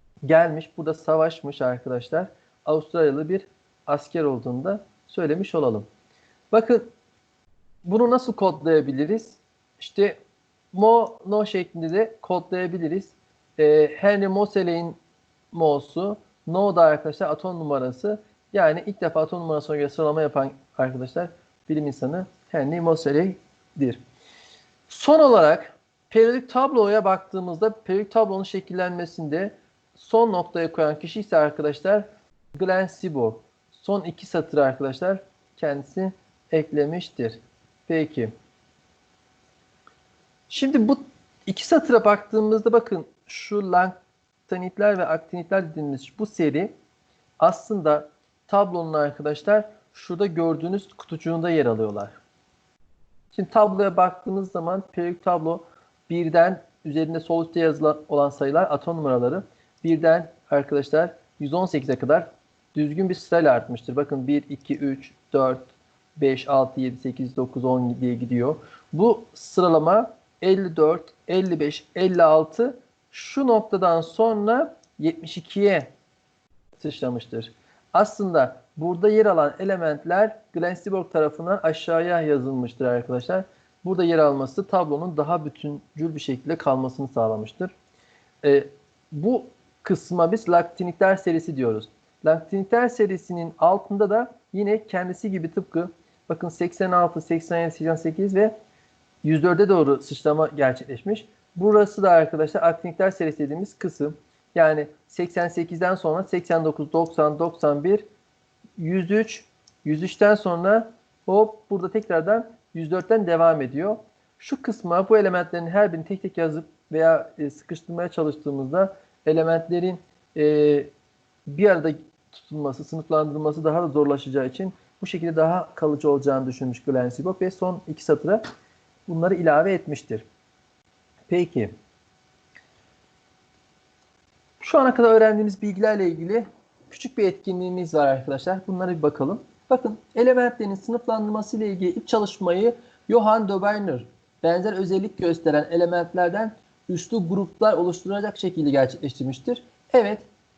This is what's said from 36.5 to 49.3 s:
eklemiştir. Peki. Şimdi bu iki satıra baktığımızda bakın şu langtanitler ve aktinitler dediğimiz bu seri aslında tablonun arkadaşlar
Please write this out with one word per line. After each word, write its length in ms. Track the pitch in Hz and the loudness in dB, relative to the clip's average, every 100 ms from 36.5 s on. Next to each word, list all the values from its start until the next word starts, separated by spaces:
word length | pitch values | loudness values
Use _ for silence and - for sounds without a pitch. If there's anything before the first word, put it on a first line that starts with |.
eklemiştir. 880 | 160 156 147 147 175 - - 113 - _ _ _ _ - | -2 0 -2 -2 -4 -10 -8 -8 -8 _ _ _ _ -4
Peki. 420 | 160 151 135 113 - _ _ _ _ _ _ _ _ _ _ _ _ _ _ _ _ _ _ _ _ _ | -2 -2 -4 -6 -8 _ _ _ _ _ _ _ _ _ _ _ _ _ _ _ _ _ _ _ _ _
Şimdi 380 | - 269 285 214 | -4 0 2 2
bu 100 | 277 - _ _ _ - | 0 -4 _ _ _ -10
iki 200 | - - | -8 0
satıra 380 | 320 - 233 214 | 2 4 4 4
baktığımızda 640 | 208 - 220 214 220 220 | 2 0 -2 2 2 2
bakın 340 | 226 226 180 - _ - | 2 2 -6 -10 _ -20
şu 440 | - - 208 190 | -20 -8 -6 0
langtanitler 1300 | 180 185 - _ _ _ _ _ 180 180 196 208 190 | 2 2 -4 _ _ _ _ _ -8 -8 0 0 0
ve 80 | 165 | -2
aktinitler 640 | 165 - 175 165 196 165 | -4 -6 -12 -4 -2 -2
dediğimiz 360 | 160 147 135 - - | -6 -6 -8 -10 -10
bu 60 | 208 | -8
seri 460 | - 151 139 208 - _ _ _ _ _ - | -2 0 0 -4 -8 _ _ _ _ _ 2
aslında 720 | 165 165 - 202 156 151 - _ _ _ _ | 2 2 -6 -2 0 0 -2 _ _ _ _
tablonun 460 | 202 202 175 160 | 0 0 -4 -4
arkadaşlar 720 | 156 147 147 151 | -2 -2 -4 -6